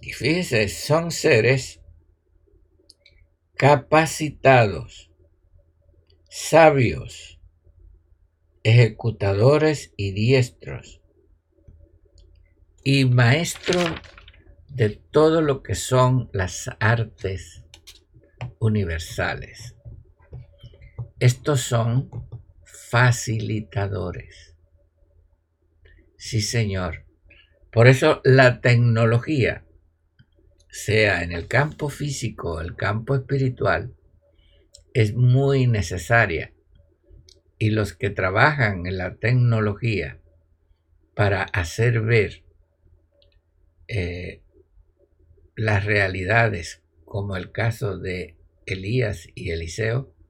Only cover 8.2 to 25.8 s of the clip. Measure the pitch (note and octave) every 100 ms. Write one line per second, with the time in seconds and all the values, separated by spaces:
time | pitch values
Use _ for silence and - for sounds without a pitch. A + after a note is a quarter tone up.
8.2 | _ _ _ _ A2+ A#2 A2 - A#2 G2+
9.2 | G2 G2 B2 D3+ D#3 D3 - - G2 F#2+
10.2 | A2 C3 B2 - - C2+ - - _ _
11.2 | _ _ _ _ - - - _ _ _
12.2 | _ _ _ _ _ _ - C#3 C3 B2
13.2 | A#2+ D3 E3+ - - F3+ E3+ D#3+ - -
14.2 | - _ _ _ - B2+ G#2+ - _ D3+
15.2 | D#3 D#3+ D3+ C3+ - G2+ - B2+ B2+ B2+
16.2 | - G2 F2+ - - - G#2 A#2 G#2+ -
17.2 | F#2 F#2+ - - - - - - _ -
18.2 | _ _ B2 - A2 G#2+ F2+ E2 - -
19.2 | F2 - - - - - - - - _
20.2 | _ - - _ - - - - A#2+ -
21.2 | B2 - - C#3 - A#2+ A2+ B2+ - -
22.2 | - - - - - - - A#2+ B2 A#2+
23.2 | - A2 G#2+ A2 G#2+ G#2 G2 G2 F2+ F2
24.2 | - - - _ _ _ _ _ _ _
25.2 | _ _ _ _ _ _